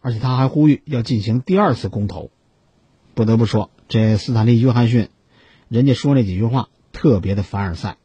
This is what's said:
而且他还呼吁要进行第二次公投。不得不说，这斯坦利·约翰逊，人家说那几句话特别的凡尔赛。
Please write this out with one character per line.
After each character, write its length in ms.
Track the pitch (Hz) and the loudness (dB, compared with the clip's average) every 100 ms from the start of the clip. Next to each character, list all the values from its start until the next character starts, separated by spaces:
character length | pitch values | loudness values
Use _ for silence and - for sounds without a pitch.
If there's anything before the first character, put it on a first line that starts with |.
而 120 | 131 | -6
且 60 | 110 | -4
他 180 | 127 127 | -2 0
还 120 | 131 | 0
呼 200 | 151 151 | 2 2
吁 140 | 135 | 2
要 180 | - 131 | -2 -6
进 200 | 113 117 | -2 -2
行 180 | 104 117 | 0 -4
第 160 | - 185 | 0 0
二 160 | 202 | 2
次 140 | - - | 0 -4
公 200 | 104 101 | -6 -6
投。 220 | 90 - _ _ _ _ _ _ _ _ | -8 -16 _ _ _ _ _ _ _ _
不 100 | - | -2
得 120 | 110 113 | 2 2
不 100 | 113 | 2
说， 240 | 110 101 _ _ | 0 -4 _ _
这 300 | 113 110 107 | 0 2 0
斯 180 | - | 0
坦 140 | 117 110 | 0 2
利· 100 | 120 | 4
约 120 | 127 | 2
翰 160 | 120 117 | 2 2
逊， 200 | 120 104 _ _ _ _ _ _ | 2 -2 _ _ _ _ _ _
人 180 | 113 135 | 0 2
家 80 | |
说 180 | 123 143 | 2 2
那 100 | 139 | 0
几 100 | 104 | 0
句 100 | 90 | -2
话 260 | 113 131 107 _ _ | -2 -2 -6 _ _
特 280 | - 165 104 | -2 2 2
别 160 | 95 98 | 0 -4
的 80 | |
凡 180 | 95 98 | -6 -6
尔 140 | 98 85 | -6 -6
赛。 220 | 101 - | -10 -12